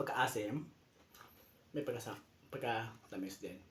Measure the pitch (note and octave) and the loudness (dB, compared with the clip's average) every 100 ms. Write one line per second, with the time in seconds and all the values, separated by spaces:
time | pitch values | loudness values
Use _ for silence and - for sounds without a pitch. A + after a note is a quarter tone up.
0 | - G#2+ B2+ A2+ G#2 C#3 - - - - | 4 4 4 4 2 0 -2 -12 -20 -20
1 | - - - - - - - D3 C#3 A#2 | -20 -20 -20 -20 -20 -20 -6 -2 2 0
2 | A2+ G2 - - - C3+ B2 A2+ A2+ - | -2 -6 -10 -20 -8 -2 2 2 0 -6
3 | - - - - - - - | -8 -4 -4 -6 -8 -10 -14